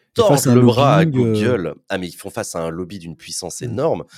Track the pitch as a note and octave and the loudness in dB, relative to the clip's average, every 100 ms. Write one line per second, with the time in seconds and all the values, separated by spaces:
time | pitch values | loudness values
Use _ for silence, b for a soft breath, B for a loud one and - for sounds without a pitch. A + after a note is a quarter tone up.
0 | _ - G#3+ C#3+ C3+ A#2+ A#2+ A2+ C#3 D3+ | _ 0 2 4 4 6 6 6 4 4
1 | E3 B2+ A#2 G#2+ A2+ A#2 D#2+ - - G2 | 4 2 0 0 0 -2 -4 -10 -8 -8
2 | F2+ - G2 A#2 G#2 F2 E2 E2 F2+ G2+ | -8 -12 -12 -10 -8 -6 -6 -8 -10 -14
3 | E2+ D#2 - - F2 - A#2+ A2 D#3 G2 | -16 -16 -14 -12 -10 -10 -8 -4 -2 -4
4 | - | -8